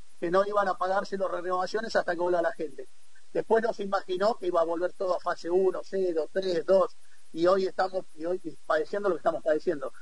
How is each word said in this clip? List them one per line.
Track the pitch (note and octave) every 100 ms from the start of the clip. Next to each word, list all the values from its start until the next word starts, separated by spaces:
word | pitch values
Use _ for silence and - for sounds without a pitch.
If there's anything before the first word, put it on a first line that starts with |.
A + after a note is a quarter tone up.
| - -
que | E3+
no | F#3 G3+
iban | G#3 G3
a | F3+
pagarse | F#3 F#3+ G3 G3
las | F#3
renovaciones | F3 F3 F#3 F#3 G#3 - G3+
hasta | -
que | E3+
vuelva | F3 F3
la | E3+
gente. | - D#3 - - - - - -
Después | - - A3+
no | A3+
se | -
imaginó | G3+ G3 - F3+ G3+ A#3+
que | F3
iba | F3
a | E3
volver | E3+ F3
todo | - F3+ E3+
a |
fase | F3 E3 E3
uno, | F3+ F#3 E3+
cero, | - F#3+ F#3 D#3+ D3+
tres, | G3 F#3+ E3+ D3+
dos, | F#3+ E3+ - - - -
y | D#3+ E3+
hoy | G3 F#3+
estamos, | - F#3 F#3 - -
y | E3
hoy | F#3 D#3+ D3 -
padeciendo | D#3+ D#3 G3+ G3+
lo | D#3+
que |
estamos | - D#3+
padeciendo. | - D3+ F#3 D3+ C3 -